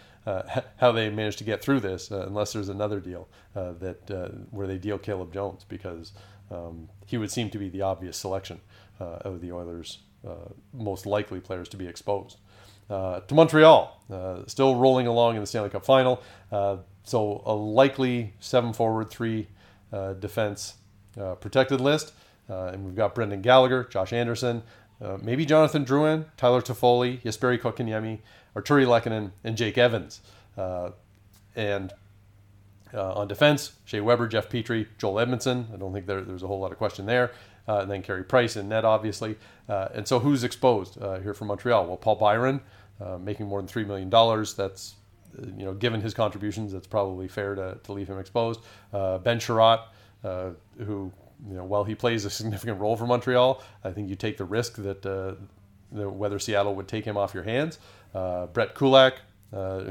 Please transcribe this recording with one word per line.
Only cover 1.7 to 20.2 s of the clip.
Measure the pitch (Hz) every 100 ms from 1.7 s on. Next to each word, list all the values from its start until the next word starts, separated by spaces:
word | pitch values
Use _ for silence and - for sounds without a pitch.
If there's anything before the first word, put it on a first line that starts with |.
| 139
this, | 98 90 -
uh, | 98 95
unless | 104 104
there's | 107 98
another | 98 104 101
deal, | 90 87 92 - -
uh, | 101 90
that, | 85 92 87 -
uh, | 95 92 101 98
where | 98 95
they | 95
deal | 101 98
Caleb | - 95 90
Jones, | 95 98 95 -
because | 92 95 82 82 - - - -
um, | 90 85 82 80 - -
he | 120
would | 104
seem | - 104
to | 104
be | 98
the | 95
obvious | 95 92 90 -
selection, | 98 95 - 85 - - - -
uh, | 87 85
of | 101 90
the | 87
Oilers', | 87 87 85 82 - _ _ -
uh, | 85 85 - _
most | 131 104 95 101
likely | 104 104 92
players | - 92 85
to | 92
be | 90
exposed. | - - 101 - - _ - - - -
Uh, | 98 95 92
to | - 147
Montreal, | 160 156 156 135 - - -
uh, | 95 92 90 -
still | - 135 123
rolling | 131 127 120
along | 117 117 110
in |
the | 101
Stanley | 113 101
Cup | 98 -
Final. | 135 127 127 - - -
Uh, | 104 101 95 - -
so | - 117 104 101 -
a |
likely | 107 107 113 139 139 127 120 110 -
seven | - 127 117
forward, | 110 113 110 110
three, | - 113 110 101 - - _ _
uh, | 101 98
defense, | 92